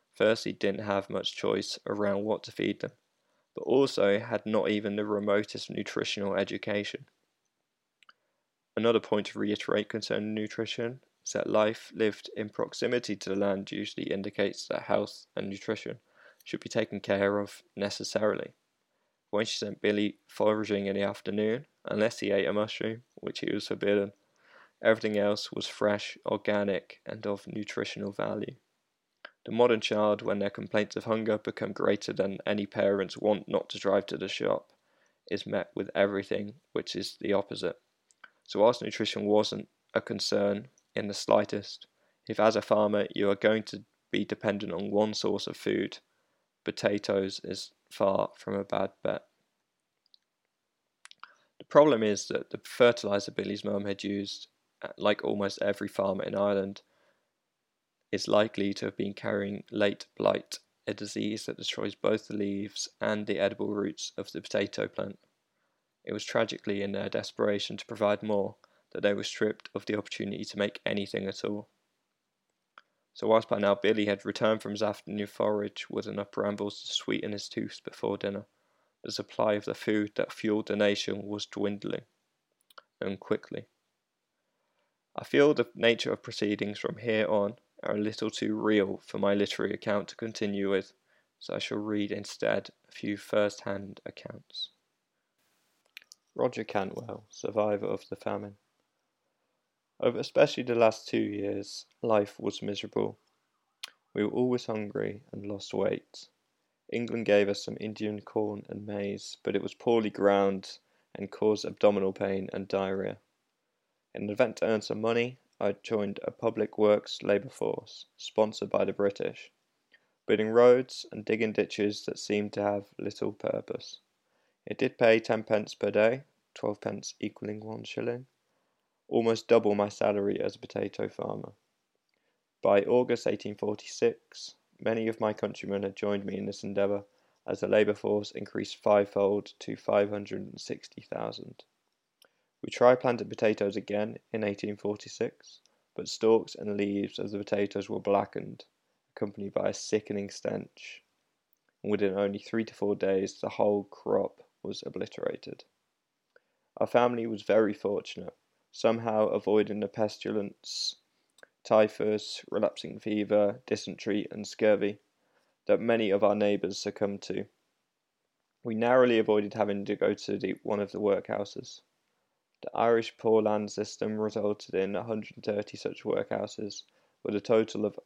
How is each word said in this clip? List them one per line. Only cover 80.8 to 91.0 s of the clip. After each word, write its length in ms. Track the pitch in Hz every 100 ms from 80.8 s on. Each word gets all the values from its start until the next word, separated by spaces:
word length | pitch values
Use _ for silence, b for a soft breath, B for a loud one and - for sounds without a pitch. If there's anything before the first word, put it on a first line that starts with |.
| 104 104 - 101
was 220 | 98 104 -
dwindling, 560 | 104 101 101 - - - _ _ _ _ _ _ - - -
and 180 | 95 98
quickly. 460 | - 107 - - - _ _ _ _ _ _ _ _ _ _ _ _ _ _ -
I 80 |
feel 300 | 117 135 143
the 140 | 143 117
nature 380 | - 117 113 117
of 100 | 104
proceedings 560 | - - 104 104 104 104
from 200 | 113 107
here 300 | 117 110 107
on 280 | 104 101 123 _ -
are 140 | - 107
a 40 |
little 300 | 107 - 110
too 260 | - 107 107
real 460 | 110 107 95 95 -
for 140 | 101
my 140 | 101
literary 400 | 101 101 - 104
account 340 | 98 113 101 92
to 80 | -
continue 540 | 113 107 104 101 98
with, 240 | 98 - _